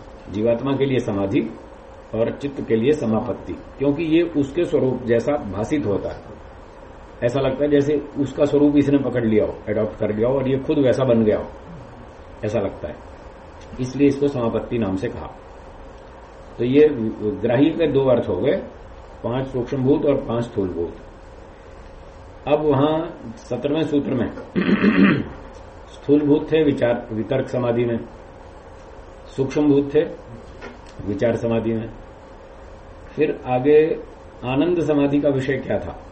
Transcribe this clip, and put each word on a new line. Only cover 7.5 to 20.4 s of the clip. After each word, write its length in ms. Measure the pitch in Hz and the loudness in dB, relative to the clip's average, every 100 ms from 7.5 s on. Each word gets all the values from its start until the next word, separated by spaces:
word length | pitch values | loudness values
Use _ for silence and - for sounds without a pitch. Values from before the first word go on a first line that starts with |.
| 131 | 0
है 60 | 147 | 2
जैसे 240 | 143 139 147 - - | 4 4 0 -2 -4
उसका 260 | 131 - 143 | -4 0 2
स्वरूप 300 | 143 147 147 | 6 6 6
इसने 200 | 139 139 | 6 4
पकड़ 240 | 127 120 110 | 2 0 2
लिया 200 | 107 95 | 4 2
हो, 100 | - - | 0 -4
अडॉप्ट 300 | 107 107 - | -2 -2 0
कर 160 | 104 104 | -2 2
लिया 140 | 117 | 2
हो 60 | 135 | 2
और 120 | 123 | 2
ये 80 | 135 | 0
खुद 180 | - 151 | 0 2
वैसा 260 | 131 117 | 4 4
बन 200 | 123 117 | 4 4
गया 140 | 107 98 | 4 2
हो, 100 | - - - - - - - - - - 107 | 0 -12 -18 -18 -18 -18 -18 -20 -20 -10 -4
ऐसा 140 | 113 | -2
लगता 280 | 98 - - | -4 -6 -12
है, 80 | - - - - - - - - - | -12 -18 -20 -20 -20 -20 -20 -14 -8
इसलिए 280 | 127 135 143 | -6 2 2
इसको 200 | - 143 | 4 0
समापत्ति 500 | 135 117 107 - 120 | 0 -2 -2 -2 -2
नाम 180 | 98 95 | -2 -2
से 120 | 117 | -4
कहा। 220 | 85 - - - - - - - - - - - - - - | -8 -12 -14 -20 -20 -20 -20 -20 -20 -20 -20 -20 -20 -14 -4
तो 80 | 120 | 2
ये 220 | 143 151 131 110 104 107 95 | 6 6 6 -4 -2 -4 -2
ग्राह्य 280 | 120 123 147 | 2 4 4
के 180 | 165 156 | 2 2
दो 180 | 135 135 | 2 4
अर्थ 200 | 117 110 | 2 2
हो 60 | 90 | 0
गए, 180 | 127 117 - - - - - - | 0 0 -4 -16 -18 -20 -20 -10
पांच 240 | 117 123 135 | -6 -4 -4
सूक्ष्म 360 | 127 120 135 | -4 -4 0
भूत 220 | 127 151 151 | 2 2 2
और 100 | - - | 0 0
पांच 180 | 117 | -4